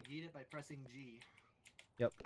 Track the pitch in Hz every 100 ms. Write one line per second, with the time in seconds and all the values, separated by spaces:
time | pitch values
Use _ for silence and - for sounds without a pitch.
0 | 123 147 165 151 131 151 143 147 127 127
1 | 131 117 - - - - - - - -
2 | 101 -